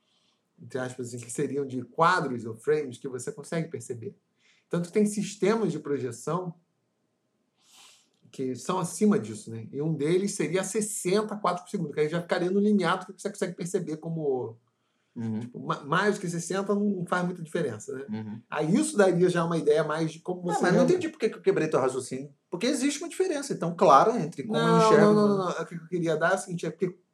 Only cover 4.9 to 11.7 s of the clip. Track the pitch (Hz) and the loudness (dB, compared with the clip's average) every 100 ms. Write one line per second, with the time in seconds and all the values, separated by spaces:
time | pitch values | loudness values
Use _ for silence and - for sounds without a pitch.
4.9 | 214 208 - 170 - 190 226 185 151 147 | 2 2 0 -6 0 2 2 0 -4 -4
5.9 | 139 123 113 - 175 175 - _ _ _ | -4 -4 -6 -4 -4 -4 -12 _ _ _
6.9 | _ _ _ _ _ _ _ _ - - | _ _ _ _ _ _ _ _ -20 -20
7.9 | _ _ _ _ - 131 123 - 185 170 | _ _ _ _ -8 -6 -6 -4 -4 -4
8.9 | - 214 151 107 110 - 113 113 135 156 | 2 4 4 0 -10 -10 -12 -10 -6 -2
9.9 | 139 147 185 202 - 147 185 185 226 208 | 0 2 2 0 -2 -2 -2 -2 -2 -4
10.9 | - 180 208 214 208 180 180 - | -4 0 0 0 -2 -2 -2 -6